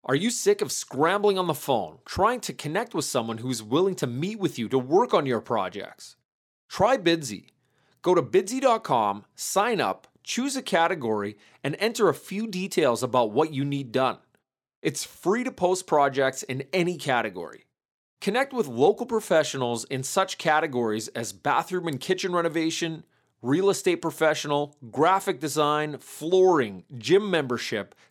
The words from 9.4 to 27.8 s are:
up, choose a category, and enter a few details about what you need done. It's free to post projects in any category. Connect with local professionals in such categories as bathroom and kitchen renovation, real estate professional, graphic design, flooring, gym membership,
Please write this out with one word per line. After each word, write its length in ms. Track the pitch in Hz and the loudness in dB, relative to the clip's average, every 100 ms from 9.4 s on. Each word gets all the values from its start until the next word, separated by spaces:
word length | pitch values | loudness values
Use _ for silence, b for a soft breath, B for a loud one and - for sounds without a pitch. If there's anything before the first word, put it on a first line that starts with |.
| - 190 220 208 | -2 0 2 2
up, 280 | 107 92 _ _ | 0 -2 _ _
choose 360 | - - 277 269 | -6 -4 -2 -4
a 40 | |
category, 760 | - 180 170 180 117 107 101 107 b b | 0 2 2 0 -2 -2 -4 -10 b b
and 140 | 139 156 | -8 -2
enter 300 | 214 233 196 | -2 4 2
a 40 | |
few 340 | - - 190 226 | 2 -6 -8 -6
details 540 | 180 185 - 143 113 | -6 -2 2 2 2
about 300 | 127 127 110 | 0 2 2
what 220 | 113 156 | 2 0
you 100 | 135 | -2
need 300 | 143 143 127 | -4 -4 -4
done. 240 | 123 131 - _ _ _ _ _ _ | 0 0 -2 _ _ _ _ _ _
It's 240 | 160 131 | -6 -6
free 400 | - - 165 226 | -12 -4 0 0
to 60 | 247 | -2
post 360 | 254 180 180 - | 0 0 0 2
projects 560 | 151 139 135 135 131 | 4 4 2 0 0
in 220 | - 131 - | -8 -8 -2
any 240 | 185 175 165 | 0 0 -2
category. 680 | 143 123 110 90 82 - _ _ _ _ _ _ | 0 0 0 -6 -12 -14 _ _ _ _ _ _
Connect 320 | - 226 269 | -4 -2 -2
with 160 | 254 151 | -2 -4
local 380 | 117 151 214 | 4 4 4
professionals 800 | 240 220 - 165 143 139 120 117 | -2 -4 2 2 2 -2 -4 -4
in 180 | - 131 | -6 -8
such 340 | 135 196 190 - | -2 -2 -2 -2
categories 680 | 165 156 160 123 113 107 110 | 2 2 2 -2 0 -2 -4
as 220 | - 107 | -8 -10
bathroom 560 | 98 143 135 170 180 170 | -6 -2 0 -2 -6 -4
and 140 | 135 | -6
kitchen 320 | - 185 190 | -4 -2 0
renovation, 720 | 175 170 160 160 156 165 160 - _ _ _ | 0 0 0 -2 -2 -6 -8 -14 _ _ _
real 280 | 120 151 196 | 0 2 4
estate 320 | 190 185 170 | 2 0 0
professional, 720 | 165 147 156 151 151 147 147 _ 117 | -4 2 2 2 0 -2 -2 _ -8
graphic 480 | 120 160 190 196 151 | 2 4 4 0 -4
design, 580 | 151 143 147 151 151 139 | -4 0 2 2 -2 -8
flooring, 840 | - - 156 185 185 165 113 92 _ | -16 -10 2 4 6 4 2 -6 _
gym 360 | 131 110 190 208 | -10 2 2 4
membership, 640 | 170 135 117 - 107 | -2 0 -4 -4 -6